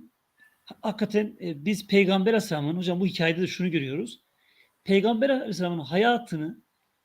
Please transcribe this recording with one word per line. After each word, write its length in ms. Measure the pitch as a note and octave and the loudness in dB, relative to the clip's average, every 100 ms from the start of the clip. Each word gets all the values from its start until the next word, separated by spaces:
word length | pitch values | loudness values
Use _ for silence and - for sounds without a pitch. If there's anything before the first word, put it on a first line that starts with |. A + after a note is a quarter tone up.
| - _ _ _ _ _ - - | -14 _ _ _ _ _ -20 -10
hakikaten, 560 | A3 G3+ G#3 G#3 G#3+ - | -6 -4 -2 -2 -2 -6
e, 240 | F3+ C#3+ E3 | -10 -6 -4
biz 220 | G#3 - | -4 2
Peygamber 440 | G3 F#3+ F#3+ G3 | 4 4 4 4
Aleyhisselam'ın, 460 | A3+ - D3+ C#3+ F3 | 2 0 -2 -2 -2
hocam 220 | F3+ F3 | -2 0
bu 60 | F#3+ | 0
hikayede 360 | - E3 E3+ | 0 0 0
de 60 | F3+ | -2
şunu 240 | - F3+ | -2 -2
görüyoruz. 480 | D#3 C3+ D3 A#3 - _ _ _ _ _ _ | -2 -2 -6 -8 -12 _ _ _ _ _ _
Peygamber 460 | - G3 G#3+ A3 C#4 | 2 4 4 2 2
Aleyhisselam'ın 500 | C4 A3+ F3 F3 E3+ | 2 -2 -4 -4 -4
hayatını 800 | C#3 F3+ A#3 A#3+ A#3+ D#3+ D#3 - _ _ _ _ | -2 2 4 2 -2 -6 -6 -10 _ _ _ _